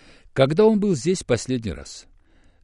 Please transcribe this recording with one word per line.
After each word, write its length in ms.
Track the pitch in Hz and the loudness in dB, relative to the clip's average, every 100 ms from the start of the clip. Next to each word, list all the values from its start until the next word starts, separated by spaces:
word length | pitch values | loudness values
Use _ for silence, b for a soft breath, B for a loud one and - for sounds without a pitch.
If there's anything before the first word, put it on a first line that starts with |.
| b b b | b b b
«Когда 320 | - 135 160 | 0 2 4
он 160 | 214 214 | 4 4
был 140 | 208 | 0
здесь 280 | 151 156 190 | 0 -2 -2
последний 500 | - 120 - 127 113 | -2 -4 -2 -6 -6
раз?» 340 | 69 69 - - _ _ _ _ _ | -10 -12 -20 -20 _ _ _ _ _